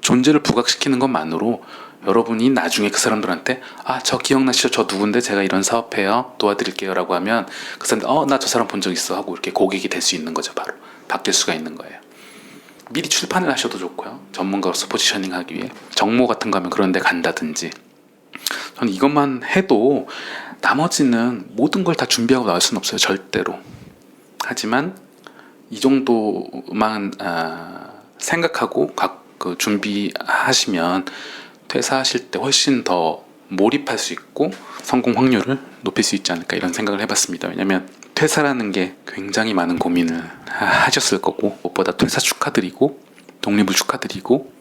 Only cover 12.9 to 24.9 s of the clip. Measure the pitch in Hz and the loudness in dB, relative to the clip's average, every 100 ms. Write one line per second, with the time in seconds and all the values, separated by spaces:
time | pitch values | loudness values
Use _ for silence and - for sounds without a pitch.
12.9 | 123 175 - - 185 175 135 - 101 90 | -8 -2 -2 0 0 2 0 -2 -4 -8
13.9 | - - 131 - - 95 98 92 87 - | -8 -12 -12 -14 -6 -2 0 0 -2 -2
14.9 | - - 110 95 90 87 82 92 - - | 0 0 0 -4 -6 -8 -8 -10 -12 -8
15.9 | - 104 117 123 110 113 98 90 82 98 | 0 2 4 4 2 0 0 0 2 2
16.9 | 92 - 87 82 82 78 76 82 - - | 4 2 0 0 -2 -4 -4 -6 -10 -20
17.9 | _ _ _ _ - - - - - 120 | _ _ _ _ -8 -6 -6 -10 -4 -2
18.9 | 95 139 147 143 127 - 190 190 113 120 | 2 2 4 2 0 0 0 4 4 4
19.9 | 143 - - - - - - - 135 160 | 2 -2 -12 -10 -12 -12 -4 0 2 0
20.9 | - 143 117 120 120 - 104 147 196 175 | 2 4 4 2 -2 -8 0 0 2 0
21.9 | 165 131 - 117 131 110 87 - 104 - | 0 0 0 4 2 4 2 2 0 -4
22.9 | 101 - 98 - 98 95 92 - - - | -2 0 0 -2 -2 -2 -6 -12 -20 -20
23.9 | - - - - - - 120 107 120 165 | -20 -20 -20 -20 -10 -6 -4 0 0 0